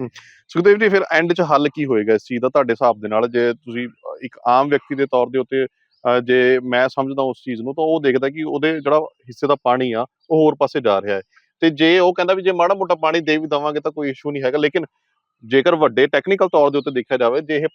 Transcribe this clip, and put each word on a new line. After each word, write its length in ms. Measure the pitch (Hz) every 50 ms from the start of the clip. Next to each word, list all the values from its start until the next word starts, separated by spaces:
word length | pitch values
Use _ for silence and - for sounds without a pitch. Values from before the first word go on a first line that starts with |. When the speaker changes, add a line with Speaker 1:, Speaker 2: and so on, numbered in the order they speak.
Speaker 1:
ਨਹੀਂ। 80 | 127 117
Speaker 2:
ਹੂੰ। 20 | - - - - _ _ _ -
ਸੁਖਦੇਵ 300 | - 165 180 202 202 208
ਜੀ, 100 | 220 202
ਫਿਰ 140 | 202 190 - -
ਐਂਡ 200 | 165 156 170 170
'ਚ 80 | 170 185
ਹੱਲ 280 | 175 147 147 143 147 143
ਕੀ 160 | - 156 147
ਹੋਏਗਾ 300 | 135 120 107 104 110 110
ਇਸ 80 | 104 -
ਚੀਜ਼ 160 | - 127 117
ਦਾ 80 | 123 127
ਤੁਹਾਡੇ 240 | - 147 131 120
ਹਿਸਾਬ 280 | 113 - 135 120 110 104
ਦੇ 80 | 107 104
ਨਾਲ? 200 | 107 110 120 120
ਜੇ 240 | 120 120 120 120
ਤੁਸੀਂ, 360 | 117 - - 120 117 120 123 117
ਅਹ, 360 | - _ - - - - 131
ਇੱਕ 140 | 123 - - - 120
ਆਮ 200 | 123 131 143 147
ਵਿਅਕਤੀ 260 | 143 135 - - 143
ਦੇ 120 | 135 139
ਤੌਰ 200 | 127 - 123 123 120
ਦੇ 80 | 127 131
ਉੱਤੇ 280 | 123 - 135 135 131 - _ _ _ _ _ _ - 123
ਅਹ, 120 | 123 123
ਜੇ 400 | 120 123 127 127 123 127 131 127
ਮੈਂ 280 | 127 127 123 123 131 131
ਸਮਝਦਾ 340 | - 139 135 135 135 139
ਉਸ 200 | 135 131 117 _ -
ਚੀਜ਼ 180 | 131 120 110
ਨੂੰ, 120 | 113 131 139
ਤਾਂ 100 | 165 156
ਉਹ 160 | 160 160 160
ਦੇਖਦਾ 280 | 147 135 123 131 135 139
ਕਿ 140 | 147 160
ਉਹਦੇ 380 | 156 156 139 143 147 160 160 156
ਜਿਹੜਾ 180 | 139 139 151 151
ਹਿੱਸੇ 480 | 160 - _ _ _ 123 120 - 151
ਦਾ 100 | 139 143 135
ਪਾਣੀ 300 | - 123 123 127 127 123
ਆ, 80 | 113 113 123 - _ _ _ -
ਉਹ 160 | 160 160 156
ਹੋਰ 80 | 151 147
ਪਾਸੇ 260 | - 143 127 - 147
ਜਾ 200 | 120 110 98 98
ਰਿਹਾ 160 | 98 104 98
ਹੈ। 60 | 95 - _ _ _ _ _ _ -
ਤੇ 100 | 170 165
ਜੇ 280 | 151 139 160 160 175 185
ਉਹ 160 | 180 180 180
ਕਹਿੰਦਾ 200 | - 180 180 190
ਵੀ 80 | 190
ਜੇ 100 | 180 190
ਮਾੜਾ 220 | 185 170 170 180 202
ਮੋਟਾ 200 | 196 190 175 175
ਪਾਣੀ 260 | 156 160 156 160 170
ਦੇ 180 | 156 156 151 156
ਵੀ 80 | 160
ਦੇਵਾਂਗੇ 340 | 151 151 143 147 151 147 151
ਤਾਂ 120 | 143 156
ਕੋਈ 180 | 147 151 147 139
ਇਸ਼ੂ 200 | 131 - - 147
ਨਹੀਂ 120 | 143 139
ਹੈਗਾ, 160 | 135 127 131 151
ਲੇਕਿਨ 260 | 214 190 - 180 156 - _ _ _ _ _ _ _ _ _ _ 117
ਜੇਕਰ 300 | 110 131 135 127 175 170
ਵੱਡੇ 320 | 156 156 127 113 127 135
ਟੈਕਨੀਕਲ 420 | 143 151 139 - 185 196 190 190 180
ਤੌਰ 220 | - 156 143 143
ਦੇ 80 | 139 143
ਉੱਤੇ 120 | 127 147
ਦੇਖਿਆ 260 | 135 127 113 - 135
ਜਾਵੇ, 240 | 127 120 117 127 151
ਜੇ 160 | 156 147 156
ਇਹ 120 | 143 160 151